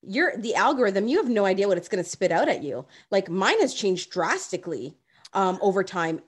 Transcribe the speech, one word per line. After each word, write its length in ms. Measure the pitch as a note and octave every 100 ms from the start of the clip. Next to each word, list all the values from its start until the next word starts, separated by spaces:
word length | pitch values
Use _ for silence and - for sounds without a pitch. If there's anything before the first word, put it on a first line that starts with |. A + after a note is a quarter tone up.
| -
you're, 300 | G3+ F4 -
the 180 | A3
algorithm, 540 | F3 A3 C#4+ A3 F#3+ G#3+
you 80 | E4
have 140 | D4+
no 160 | A3 G3
idea 200 | F#3+ G3+
what 120 | F3
it's 100 | F3
gonna 160 | G3
spit 260 | F3 - F3+
out 180 | E3 D4
at 140 | G3+
you. 220 | D3 B2 C#3 - _
Like, 200 | G3 F3
mine 280 | F3 G3 A4+
has 100 | D4
changed 380 | - G3+ F3+ -
drastically, 840 | F3+ E3+ F#4 - F#3 F3 C#3+ B2+ - _ _ -
um, 260 | - F#3 F#3
over 200 | G#3 F#3+
time. 380 | F#3+ F#3 E3 D#3+